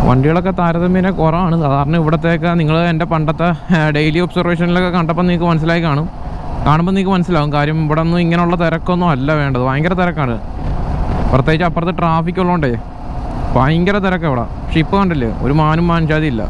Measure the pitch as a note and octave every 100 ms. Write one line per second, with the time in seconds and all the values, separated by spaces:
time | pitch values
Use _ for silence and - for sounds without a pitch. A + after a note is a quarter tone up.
0 | - B2+ C#3 E3 F#3 F#3 F3 E3 F3+ F#3
1 | F3+ F3+ D#3+ E3 F3+ E3 D3+ C#3 C#3+ E3
2 | D#3 E3 D#3+ E3 E3+ E3+ D3+ D#3+ E3+ D#3+
3 | E3+ E3 D#3 D#3 E3 D#3 - F3 D#3 D3
4 | D#3 D#3 F3 F3+ E3+ E3+ F3 F3 F3+ F3
5 | D#3+ E3 F3+ F3 F3 E3 D#3+ E3+ E3 C#3+
6 | E3 - - - - - B2+ D#3 E3+ F#3+
7 | F#3 F#3 F3 E3+ D3 D3 D3 D#3+ D#3 D#3
8 | E3 E3+ E3+ E3+ E3+ F3 E3+ E3 - F3
9 | F3 C#3 C#3 D3+ C#3+ C3 B2+ C3+ D#3+ F#3
10 | F3+ D#3+ C3+ A2+ - - - - - -
11 | - - - C3 C3 D#3+ F3 D#3 E3+ F3+
12 | E3+ D#3+ E3 F3 F3+ F3 D3 A#2 - -
13 | - - - - - B2 C3 D#3+ F3 G3+
14 | F#3+ F#3 E3 B2+ A2+ - - D#3+ D3+ G3
15 | G3 D#3 A#2 - A#2 D3+ D3+ D#3 F3 E3
16 | D#3+ D#3 D#3 A#2 F2